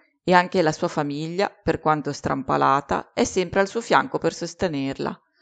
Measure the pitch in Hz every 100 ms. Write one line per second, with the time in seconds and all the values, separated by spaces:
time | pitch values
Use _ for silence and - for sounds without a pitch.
0 | _ _ - 180 180 190 160 156 170 -
1 | 143 143 160 175 202 - - 151 156 151
2 | 143 143 - 143 131 143 139 139 - 180
3 | - - - - 175 196 196 233 226 156
4 | 131 143 165 - 165 - 185 143 135 -
5 | 143 185 _ _